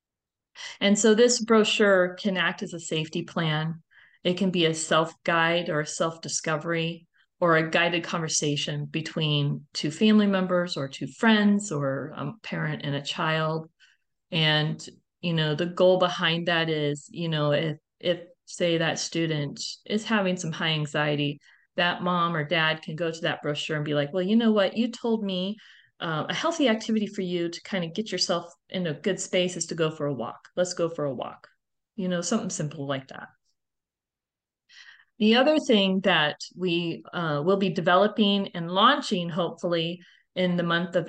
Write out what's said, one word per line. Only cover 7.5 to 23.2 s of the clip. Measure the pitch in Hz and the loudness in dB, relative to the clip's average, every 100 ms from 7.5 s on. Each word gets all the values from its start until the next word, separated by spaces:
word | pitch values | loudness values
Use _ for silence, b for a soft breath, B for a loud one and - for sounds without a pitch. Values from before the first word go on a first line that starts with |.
| 160 | 4
a | 160 | 4
guided | 170 170 170 - | 2 2 0 -4
conversation | 175 160 - 147 143 - 147 147 | -6 -4 -2 -2 -2 -4 -6 -6
between | 160 156 175 156 147 143 151 - | -6 -6 -2 0 2 0 -2 -8
two | - 156 | -6 -4
family | - 220 214 202 | 2 6 6 6
members | 190 185 180 175 160 | 2 2 0 0 -4
or | 139 | -8
two | - 143 | -8 -10
friends | - 226 214 202 202 - | 0 4 6 6 2 0
or | 147 139 135 127 - | -4 -2 -4 -8 -8
a | 139 - | -10 -10
parent | - 165 160 151 143 | -10 -6 -4 -6 -6
and | 143 | -6
a | |
child. | 147 - 160 160 156 160 160 _ b b _ _ - | -6 -4 -2 0 -2 -4 -8 _ b b _ _ -6
And, | 160 156 151 156 160 - - _ _ | 0 2 2 0 -4 -10 -20 _ _
you | 175 | -2
know, | 165 156 147 | 0 0 0
the | 175 | -2
goal | 175 185 180 | 4 6 6
behind | 180 180 165 170 170 | 2 0 0 0 0
that | 165 165 | 0 0
is, | 151 147 147 - | 0 0 -2 -8
you | 165 165 | -6 -4
know, | 156 147 | 0 2
if, | 143 160 151 _ _ | 2 0 -6 _ _
if, | 175 175 - _ - | -2 -2 -6 _ -14
say, | - 175 165 | -2 0 2
that | 165 - | 0 -2
student | - 165 165 151 143 - - - - | -4 -2 -2 -2 -4 -6 -12 -12 -4
is | 214 220 | -4 0
having | 214 190 180 | 0 0 -2
some | 160 | -4
high | 160 165 | -4 -2
anxiety, | 156 151 151 151 147 147 143 b b b - | -2 -2 -2 0 0 -2 -4 b b b -2
that | 175 - | -2 0
mom | 175 175 170 160 | -2 0 0 -2
or | |
dad | 147 170 160 160 | -2 0 0 0
can | - 156 | -6 -6
go | 170 | -6
to | 165 | -4